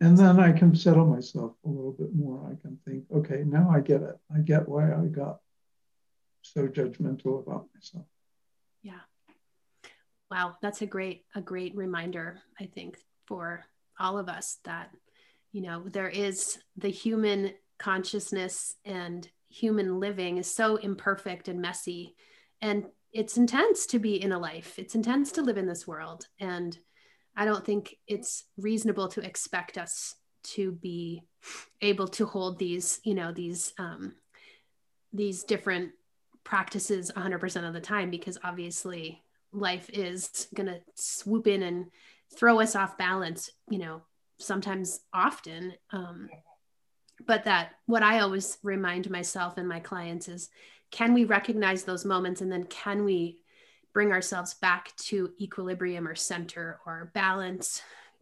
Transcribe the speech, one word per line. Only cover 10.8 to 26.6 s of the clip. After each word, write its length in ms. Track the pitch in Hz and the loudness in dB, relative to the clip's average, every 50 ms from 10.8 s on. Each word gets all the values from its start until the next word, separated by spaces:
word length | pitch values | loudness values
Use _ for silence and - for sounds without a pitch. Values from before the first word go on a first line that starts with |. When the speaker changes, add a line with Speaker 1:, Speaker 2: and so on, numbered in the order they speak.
Speaker 2:
a 60 | 214 202 | -8 -6
great, 380 | - 190 190 190 180 - _ _ - | -6 -6 -6 -6 -8 -10 _ _ -12
a 60 | 208 | -12
great 340 | 175 - 185 185 185 180 185 | -10 -8 -8 -8 -8 -8 -8
reminder, 640 | 202 190 185 180 170 165 180 175 170 165 170 175 190 - _ _ - | -6 -6 -4 -4 -4 -6 -6 -6 -8 -8 -10 -12 -16 -20 _ _ -16
I 60 | 196 | -16
think, 320 | 180 - - 175 175 - - _ _ _ _ _ - | -16 -14 -16 -16 -16 -18 -20 _ _ _ _ _ -14
for 380 | 208 180 170 170 170 170 - _ _ _ _ _ _ - | -12 -10 -8 -10 -10 -10 -14 _ _ _ _ _ _ -6
all 180 | 185 185 190 202 | -4 -4 -2 -4
of 100 | 190 180 | -6 -6
us 300 | 170 - - - - - - | -8 -10 -10 -10 -12 -12 -10
that, 240 | 190 165 170 175 - - - _ _ _ _ _ _ _ _ _ _ | -10 -10 -10 -12 -14 -18 -20 _ _ _ _ _ _ _ _ _ _
you 100 | - 202 | -10 -10
know, 220 | 185 175 170 170 175 | -8 -8 -8 -8 -10
there 240 | 190 - 202 190 180 | -8 -6 -6 -6 -4
is 480 | 160 196 202 196 190 190 - - - - - _ _ | -4 -4 -4 -4 -4 -4 -6 -6 -6 -10 -12 _ _
the 140 | 185 - 196 | -6 -6 -6
human 640 | 180 - - 226 226 220 214 208 202 196 196 196 190 - _ _ _ - | -6 -2 -2 -2 0 2 2 2 2 2 0 -2 -4 -8 _ _ _ -8
consciousness 1000 | - 208 190 190 185 - - 208 196 - - 196 185 190 - - - - - - _ | -4 -2 -2 0 -2 -4 -4 -6 -6 -4 -4 -4 -4 -4 -6 -8 -8 -10 -12 -12 _
and 460 | 208 190 180 175 175 175 175 170 - _ _ _ _ | -10 -10 -8 -8 -8 -10 -10 -12 -16 _ _ _ _
human 500 | - - - 220 214 208 190 185 185 185 | -6 -2 0 2 2 2 2 0 0 -2
living 380 | 190 202 202 190 180 175 175 180 | -2 -2 -2 -4 -4 -2 -2 -4
is 160 | 185 - - | -4 -4 0
so 240 | - 226 220 214 214 | 2 2 2 2 0
imperfect 680 | 208 202 196 190 - 202 196 190 - 196 180 175 - 190 | -2 -4 -6 -2 -2 -2 -2 -2 -4 -8 -10 -8 -8 -8
and 140 | 175 180 | -6 -6
messy. 540 | 175 175 180 - - 185 175 175 175 - - _ _ _ _ _ _ _ _ _ | -6 -6 -6 -8 -8 -8 -10 -10 -12 -14 -18 _ _ _ _ _ _ _ _ _
And 240 | 220 214 208 208 196 - - _ _ _ | -4 -2 -2 -2 -2 -6 -12 _ _ _
it's 260 | - 220 220 220 - 240 | -6 -4 -4 0 4 4
intense 480 | 240 233 240 269 370 466 415 - - - | 4 6 6 4 4 4 4 2 2 0
to 120 | - 240 | 0 0
be 220 | 208 220 208 185 | 2 2 0 0
in 100 | 190 196 | 0 -2
a 80 | 185 175 | -2 -2
life. 400 | 170 156 156 165 165 - - - | -4 -6 -8 -12 -14 -16 -14 -14
It's 160 | 190 - - | -12 -4 -2
intense 360 | 233 220 233 247 285 285 277 - | -2 0 2 2 2 0 0 -2
to 100 | 339 294 | 0 0
live 140 | 247 214 196 | 0 0 0
in 100 | 190 185 | -2 -4
this 200 | 175 170 - - | -4 -6 -10 -12
world. 380 | 160 156 160 160 165 165 - - _ _ | -12 -12 -12 -12 -14 -16 -18 -20 _ _
And 360 | 196 185 180 175 | -8 -8 -6 -6